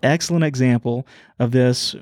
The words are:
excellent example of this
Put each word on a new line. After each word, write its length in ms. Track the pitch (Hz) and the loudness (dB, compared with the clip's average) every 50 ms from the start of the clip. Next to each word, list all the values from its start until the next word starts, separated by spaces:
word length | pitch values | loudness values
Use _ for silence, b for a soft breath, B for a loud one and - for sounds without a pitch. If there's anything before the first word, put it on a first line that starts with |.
| - | 0
excellent 400 | 127 156 165 - - 170 165 160 | 0 0 0 -2 -2 -2 0 0
example 640 | 151 139 127 131 127 120 117 - 123 120 123 135 B B B B B B - | 0 0 0 2 2 2 0 0 -4 -4 -6 -8 B B B B B B -4
of 100 | 123 117 | -2 0
this 460 | 123 127 123 123 123 - - - - - | 2 4 4 4 2 0 -4 -6 -8 -10